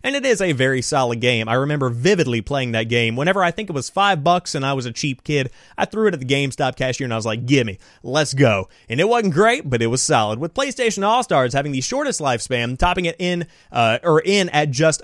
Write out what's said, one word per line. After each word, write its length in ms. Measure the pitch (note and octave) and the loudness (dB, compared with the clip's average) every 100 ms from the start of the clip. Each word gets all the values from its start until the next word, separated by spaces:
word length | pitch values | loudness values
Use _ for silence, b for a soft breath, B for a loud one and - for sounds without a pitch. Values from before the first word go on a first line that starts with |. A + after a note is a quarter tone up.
and 140 | B3+ C#4 | -4 -2
it 100 | C4 | 0
is 140 | G#3+ | 0
a 100 | F#3+ | 0
very 320 | C3 C3 C3 | 2 2 2
solid 380 | - D3 B2 A#2 | 0 0 0 0
game. 280 | B2 A#2 A2 | 0 0 0
I 60 | |
remember 340 | A#2+ C#3+ D3 C3 | 0 0 -2 -2
vividly 520 | A#2+ D3 G3+ C3 A#2 | 0 2 2 0 -2
playing 320 | - C#3+ B2+ | -2 -4 -2
that 160 | A2+ A2+ | -2 0
game. 260 | A#2+ A#2 | 2 2
Whenever 300 | A#2 D#3 G3 | 0 0 2
I 80 | F3 | 0
think 180 | E3+ G#3 | -2 -6
it 40 | |
was 160 | C#3+ - | -6 -4
five 340 | - G3+ F3 | 0 2 2
bucks 320 | D3+ F3 - D3+ | 2 0 0 -4
and 100 | C3+ | -2
I 60 | |
was 140 | C#3 A#2+ | -4 -6
a 60 | |
cheap 300 | A2+ D3 B2 | -6 -6 -6
kid, 300 | - D3 B2+ b b b | -2 -2 -2 b b b
I 60 | |
threw 240 | F#3+ G#3 A3 | -4 0 0
it 60 | |
at 60 | E3+ | 0
the 60 | B2+ | 0
GameStop 480 | C#3 C#3 - C3+ | 0 0 -2 -4
cashier 300 | - C3 B2+ | -2 -4 -4
and 80 | C3 | -4
I 40 | A2+ | -4
was 100 | A2+ | -4
like, 200 | A2 A#2+ | -4 2
"Gimme, 320 | C#3 A2+ F2+ b b | 2 2 -6 b b
let's 320 | A#2 C#3+ D3 | -4 -2 0
go." 340 | C3+ C3 G2 F#2+ b b | 2 2 2 -4 b b
And 100 | A#2+ | 0
it 100 | G3 | 2
wasn't 260 | A#3+ G3+ | 2 2
great, 360 | D3+ A3 C4 D3 | 4 4 2 -2
but 120 | A#2+ | 0
it 40 | A2+ | 0
was 160 | B2 | 0
solid. 380 | - C3+ G#2+ A2 | 2 2 2 -2
With 120 | E3 | -6
PlayStation 540 | - C#4 - A#3 G3 G3 | -4 -4 0 -2 0 2
All-Stars 480 | A#3+ A#3+ D#3 B2+ C#3 | 2 2 0 2 0
having 120 | D3 | -2
the 80 | C3+ | -4
shortest 400 | - C4 D4 - | -2 -2 -2 -2
lifespan, 560 | C#3+ A#2+ - B2 A#2+ C3 | -2 -2 -2 -2 -2 0
topping 260 | F3+ F3+ | 0 0
it 120 | E3+ E3 | -2 -2
in, 280 | F3+ F3 E3 b b | -2 -2 -6 b b
uh, 280 | A#2+ A2+ A#2 | 0 2 2
or 200 | F3 D#3 | 4 2
in 260 | F3+ G3+ - | 4 2 2
at 220 | D3+ D3+ | 0 0
just 280 | B2+ D#3 D3 | 2 2 2